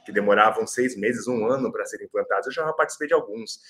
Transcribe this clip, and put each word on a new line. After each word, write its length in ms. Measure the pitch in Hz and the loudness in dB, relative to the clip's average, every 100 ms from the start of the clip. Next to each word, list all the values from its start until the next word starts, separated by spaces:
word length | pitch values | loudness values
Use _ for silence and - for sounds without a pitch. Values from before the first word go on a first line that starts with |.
que 60 | - | -4
demoravam 560 | 101 101 104 110 113 110 | 0 4 8 6 4 -4
seis 300 | - 127 104 | -2 -2 0
meses, 320 | 110 120 117 | -2 -2 -4
um 180 | 120 110 | -2 0
ano 240 | 135 117 | 0 -2
pra 140 | 107 | -4
serem 220 | 98 107 98 | -8 -10 -6
implantados. 420 | 104 98 113 127 | -4 0 -2 -2
Eu 40 | |
já 200 | 147 156 | -4 -4
participei 340 | 156 151 - 147 | -2 -4 -4 0
de 80 | |
alguns, 460 | 160 117 110 110 - | 0 0 -10 -12 -14